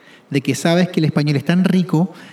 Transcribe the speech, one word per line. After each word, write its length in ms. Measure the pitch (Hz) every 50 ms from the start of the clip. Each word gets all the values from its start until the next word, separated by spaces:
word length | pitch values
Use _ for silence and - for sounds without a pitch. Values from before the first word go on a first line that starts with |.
| - - - - _ -
de 100 | 139 139
que 140 | - - -
sabes 340 | - - 170 170 175 180 175
que 120 | - 170
el 40 | 156
español 300 | 147 - 156 147 147 147
es 80 | 135 -
tan 180 | - 170 185 180
rico 460 | - 175 190 170 - - 156 180 - - - - -